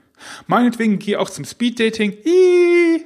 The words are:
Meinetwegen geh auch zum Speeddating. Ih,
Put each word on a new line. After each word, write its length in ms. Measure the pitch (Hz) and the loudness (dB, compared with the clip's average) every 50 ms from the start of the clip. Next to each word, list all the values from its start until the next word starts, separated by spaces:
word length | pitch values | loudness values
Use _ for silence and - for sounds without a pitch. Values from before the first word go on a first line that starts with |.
| _ _ _ _ - - - - - | _ _ _ _ -20 -20 -20 -18 -6
Meinetwegen 540 | - 175 226 247 240 233 - 226 220 202 - | -2 0 2 2 0 0 0 0 0 -2 -2
geh 160 | - 208 202 | -2 -4 -4
auch 140 | - - - | -4 -4 -6
zum 160 | - - 139 | -8 -12 -14
Speeddating. 720 | - - - 233 247 233 - 226 220 220 220 214 202 202 208 - | -14 -8 -6 -6 -4 -2 -2 -2 -2 -2 -2 -4 -4 -4 -4 -2
Ih, 800 | 311 349 370 370 359 359 349 349 349 349 349 339 330 330 320 - | 2 4 4 4 4 4 4 4 4 4 2 2 2 0 -2 -4